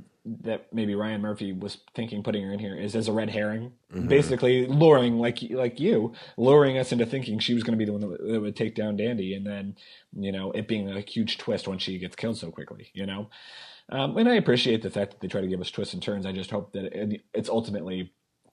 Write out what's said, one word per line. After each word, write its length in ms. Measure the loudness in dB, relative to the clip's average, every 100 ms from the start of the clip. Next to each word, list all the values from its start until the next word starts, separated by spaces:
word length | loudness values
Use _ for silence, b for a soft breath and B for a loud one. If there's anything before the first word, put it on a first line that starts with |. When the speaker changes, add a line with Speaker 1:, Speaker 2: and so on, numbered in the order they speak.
| -20 _ -12 -8
Speaker 1:
that 280 | -4 -6 -4
maybe 220 | -4 0
Ryan 280 | 0 -2 -2
Murphy 300 | -4 -4 -4
was 280 | -6 -8 -10 _ -8
thinking 260 | -6 -6
putting 220 | -4 -4
her 100 | -4
in 60 | -6
here, 160 | -6 -8
is 180 | -4 -2
as 120 | 0
a 40 |
red 180 | 0 -2
herring, 400 | -2 -2 -4 -8 -14 _
Speaker 2:
Mm-hmm. 160 | -6 4
Speaker 1:
basically 600 | 6 6 4 4 4 4
luring, 500 | 8 10 10 8 4
like, 220 | 0 -2 -6
like 300 | -2 -2 0
you, 340 | 2 2 0 B B B
luring 400 | 8 8 8 4
us 140 | 0
into 160 | 0 0
thinking 320 | 0 -4 -2
she 160 | 0 0
was 80 |
gonna 120 | 2 0
be 80 | 0
the 60 |
one 80 | -2
that, 100 | -4
w-, 200 | -6 -2
that 60 | -2
would 160 | -2 -2
take 200 | -2 -2
down 220 | -2 0
Dandy, 360 | -2 -2 -4
and 140 | -4 -6
then, 280 | -6 -8 -12 B B B -6
you 160 | -4
know, 200 | -4 -4
it 160 | -6 -4
being 200 | -4 -4
a 80 | -6
huge 380 | -6 -4 -4 -4
twist 280 | -4 -4 -4
when 120 | -6
she 180 | -6 -6
gets 180 | -8 -6
killed 220 | -6 -6
so 140 | -8
quickly, 380 | -12 -14 -16 -16
you 140 | -10 -8
know? 240 | -6 -10 B B B B B B
Um, 240 | -2 -2 4
and 140 | 4
I 60 | 6
appreciate 480 | 4 4 4 2
the 80 | 0
fact 180 | -2 -4
that 80 | -6
they 60 | -6
try 140 | -4
to 60 | -2
give 120 | -4
us 100 | -4
twists 240 | -6 -6 -6
and 80 |
turns. 240 | -6 -4 -4
I 60 |
just 180 | -6 -6
hope 220 | -6 -6
that 120 | -8 -6 -4
it, 260 | -4 -4 -4
it's 160 | -6 -2
ultimately 640 | -2 -2 -6 -6 -6 -8 _ _ _ _